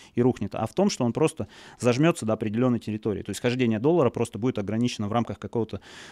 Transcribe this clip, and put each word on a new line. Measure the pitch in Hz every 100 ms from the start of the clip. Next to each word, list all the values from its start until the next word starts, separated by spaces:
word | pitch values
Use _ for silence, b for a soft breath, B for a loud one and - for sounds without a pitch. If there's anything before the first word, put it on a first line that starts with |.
| B
и | -
рухнет, | 123 - 101
а | - 117
в |
том, | - 202
что | - 120
он |
просто | - 156 - 101 B B B
зажмется | 117 120 160 165 110
до |
определенной | 107 110 110 127 117
территории, | - 107 110 92
то | 87
есть | 95
хождение | 123 127 120 107
доллара | 135 175 127
просто | - 117 104
будет | 123 107
ограничено | 98 110 120 - 104
в |
рамках | 113 110 101
какого-то, | 101 120 110 104 B B B